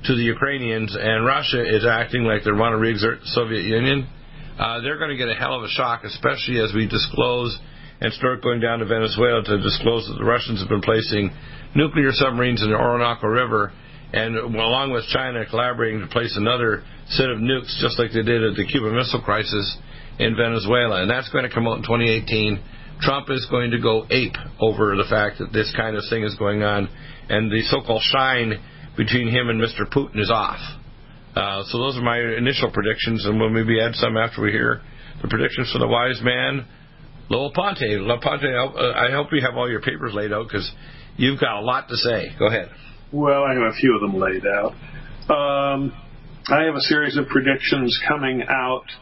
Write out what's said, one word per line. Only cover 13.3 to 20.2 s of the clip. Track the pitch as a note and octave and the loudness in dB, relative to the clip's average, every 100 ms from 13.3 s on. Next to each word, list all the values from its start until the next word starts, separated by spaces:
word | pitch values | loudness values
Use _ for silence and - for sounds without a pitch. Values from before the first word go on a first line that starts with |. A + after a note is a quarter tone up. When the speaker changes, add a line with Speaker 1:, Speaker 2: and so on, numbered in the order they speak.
| A#2 B2 G#2+ G2+ - - - - | 2 2 2 0 -4 -18 -18 -4
Speaker 1:
and | - A2+ A2+ | -2 0 -2
along | A#2+ A2 A2+ B2 C#3 | -2 0 2 2 0
with | B2 A2 | -2 -2
China | C3+ C3 A#2+ G#2+ | -2 -2 -4 -2
collaborating | A2+ B2 A#2+ A#2 A2 | 0 0 0 0 -2
to | F#2 | -2
place | A#2+ A#2+ G#2 | -2 -2 0
another | G#2+ B2 A#2 G#2 - - - | 2 2 2 0 -6 -16 -4
set | - C3 | 0 0
of | A2+ | 2
nukes, | A#2 C3 A#2+ - | 0 0 -2 -2
just | B2 A2 | -2 2
like | A#2 | 0
they | A2+ | 2
did | A2 A#2 | 2 4
at | A2 G2 | 2 0
the | G2 | 0
Cuban | C#3 A2 A#2 | 0 0 0
Missile | A#2 A#2+ | 0 -2
Crisis | A2+ G#2 A2 G#2+ G2 - - - - | 0 0 0 -2 -2 -6 -14 -16 -16
in | - | -2